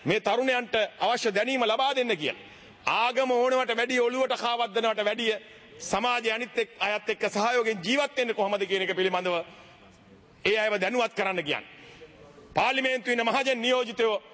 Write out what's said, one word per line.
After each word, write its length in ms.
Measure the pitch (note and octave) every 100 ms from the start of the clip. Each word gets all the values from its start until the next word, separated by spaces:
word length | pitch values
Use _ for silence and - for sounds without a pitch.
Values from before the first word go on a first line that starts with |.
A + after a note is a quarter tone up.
| -
මේ 140 | G#3
තරුණයන්ට 560 | G3+ A#3+ C4 B3 A#3 A3+ G3+ -
අවශ්‍ය 360 | G3 A#3+ A3+ G3
දැනීම 280 | A#3+ C4+
ලබා 320 | A3+ A#3 C4+ C4+
දෙන්න 220 | A#3+ F3+
කියලා. 240 | C#3 G#2+ - - - - -
ආගම 460 | F#3 A#3+ B3 C4
ඕනවට 460 | B3 B3+ C4 A#3 A3+
වැඩිය, 220 | B3 B3+
ඔළුවට 420 | A#3+ B3+ B3+ A#3+
කාවද්දනවට 640 | A#3+ A#3+ A#3 A3+ A3 G#3+ G#3
වැඩිය 280 | A3+ A3+ G#3 - - - -
සමාජයේ 540 | - G3 B3 A#3+ A#3
අනිත් 240 | A3+ A#3+ -
එක්-, 180 | G#3+ -
අයත් 300 | G3 G#3 -
එක්ක 140 | G#3 G#3+
සහයෝගයෙන් 500 | G3+ A3+ B3 A3 G#3+
ජීවත් 340 | E3+ C#4 C#4+ C4
වෙන්නේ 160 | A#3+
කොහොමද 320 | G#3+ G3+ G#3 F#3+
කියන 160 | F#3+
එක 140 | F#3 F3+
පිළිබඳව 400 | F#3 F3+ F3+ E3+ - - - - - - - - - - F#3
ඒ 120 | G#3+
අයව 160 | G#3+ G#3
දැනුවත් 320 | F#3 B3 A3+ -
කරන්න 280 | F#3+ F3+
කියන්නේ. 240 | D3 B2 - - - - - - - - -
පාර්ලිමේන්තුවේ 600 | - A3+ C4+ C4 B3+ B3
ඉන්න 120 | A#3+ A#3
මහජන 360 | B3+ C4+ B3
නියෝජිතයෝ 640 | B3 B3+ A#3+ A#3 A3+ G#3 -